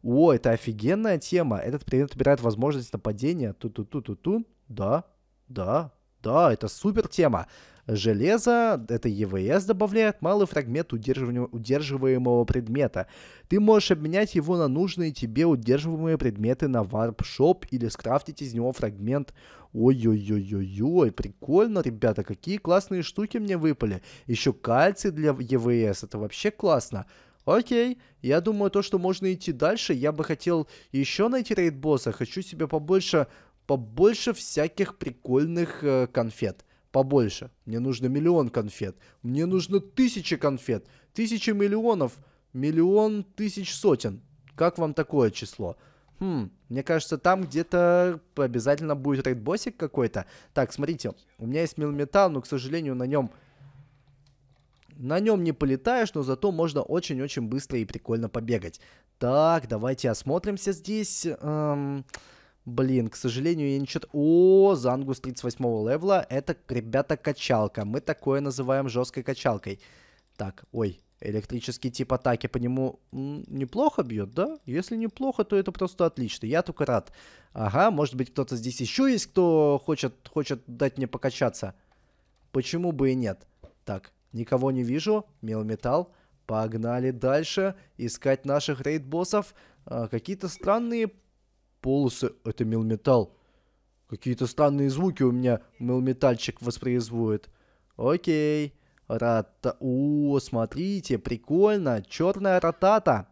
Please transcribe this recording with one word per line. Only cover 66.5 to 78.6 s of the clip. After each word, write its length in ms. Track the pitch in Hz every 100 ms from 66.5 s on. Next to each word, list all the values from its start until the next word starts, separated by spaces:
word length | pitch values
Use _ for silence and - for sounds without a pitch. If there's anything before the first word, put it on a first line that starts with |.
| 160 -
ребята, 480 | 123 113 131 143 151
качалка. 680 | - 139 - 117 104 -
Мы 160 | 104 127
такое 380 | - 151 135 139
называем 480 | 139 131 127 135 135
жёсткой 360 | 117 127 -
качалкой. 560 | 127 131 131 104 - 98 - - _ _ _ -
Так, 260 | 98 - _
ой, 280 | 117 104 87 _ _
электрический 680 | - 107 - 123 - 117 127
тип 240 | - 117
атаки 320 | 127 135 120
по 140 | - 127
нему, 400 | 120 131 131 - _
м, 320 | 127 139 147 -
неплохо 560 | 135 131 214 294 -
бьёт, 280 | 127 107 98
да? 280 | 127 240 311 -
Если 280 | 139 185
неплохо, 480 | 226 226 - 269 254
то 120 | 208
это 160 | 202 190
просто 340 | - 185 -
отлично. 400 | 170 - 117 -
Я 160 | 110 156
только 240 | 175 -
рад. 260 | 135 113 - - - - _
Ага, 360 | - 107 123 190
может 240 | 156 143
быть, 180 | 127 123
кто-то 240 | - 127
здесь 240 | 123